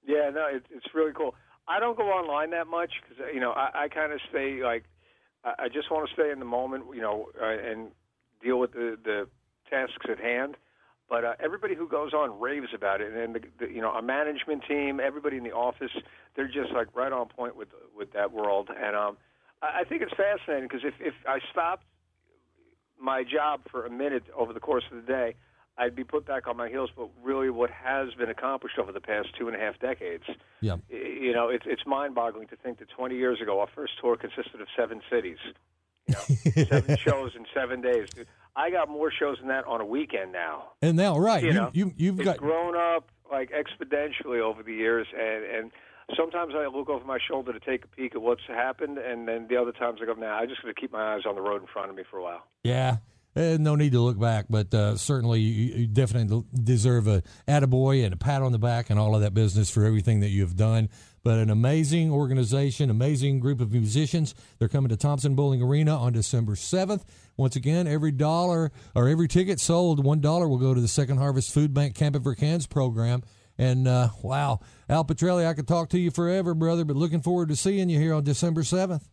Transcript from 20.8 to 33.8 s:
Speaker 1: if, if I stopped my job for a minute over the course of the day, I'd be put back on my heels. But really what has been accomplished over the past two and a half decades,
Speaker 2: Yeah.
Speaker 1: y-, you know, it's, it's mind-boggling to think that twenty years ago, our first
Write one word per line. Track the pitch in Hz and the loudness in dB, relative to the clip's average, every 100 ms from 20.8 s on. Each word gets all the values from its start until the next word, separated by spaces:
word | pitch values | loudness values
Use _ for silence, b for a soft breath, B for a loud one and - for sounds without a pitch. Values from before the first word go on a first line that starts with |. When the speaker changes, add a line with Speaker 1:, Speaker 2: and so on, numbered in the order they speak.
Speaker 1:
if, | 143 - | -8 -8
if | 160 - 135 | -10 -8 -6
I | 135 - | -6 -6
stopped | 185 165 190 _ _ _ _ _ _ _ _ _ _ _ _ | -4 -4 -6 _ _ _ _ _ _ _ _ _ _ _ _
my | 131 131 | -4 -4
job | 123 147 147 139 - | -2 -2 -2 -4 -8
for | 127 | -10
a | 117 | -10
minute | 123 143 131 - | -6 -4 -4 -8
over | 139 117 | -6 -6
the | 113 | -4
course | - 127 - | -2 -2 -2
of | 120 | -14
the | |
day, | 117 131 117 117 b b b - | -6 -2 -2 -6 b b b -4
I'd | 123 | -4
be | 123 | -4
put | 123 151 | -4 -6
back | 143 135 120 | -4 -6 -6
on | 120 | -6
my | 117 | -6
heels. | 131 131 - | -6 -6 -8
But | 117 - | -14 -10
really | 123 135 131 | -4 -2 -2
what | 117 120 | 0 -2
has | - 131 135 131 | -2 -4 -4 -4
been | 123 113 | -6 -6
accomplished | 110 131 135 135 - | -4 -6 -6 -6 -6
over | 98 | -6
the | 98 | -8
past | - 104 101 - | -6 -6 -6 -8
two | 117 | -8
and | |
a | 107 | -4
half | 107 - | -6 -6
decades, | 127 123 92 82 - - b b | -8 -6 -10 -10 -12 -16 b b
Speaker 2:
Yeah. | 110 87 - | -6 -6 -10
Speaker 1:
y-, | 107 120 135 | -12 -10 -4
you | 127 | -2
know, | 117 117 | 0 0
it's, | 123 - | -2 -4
it's | - | -8
mind-boggling | 143 135 143 123 117 110 107 | -4 -4 -4 -4 -4 -6 -18
to | 113 | -14
think | 127 117 | -14 -14
that | 104 | -18
twenty | - 127 127 | -10 -8 -2
years | 127 117 | 0 0
ago, | 107 98 | -2 -2
our | 101 | -2
first | - | -6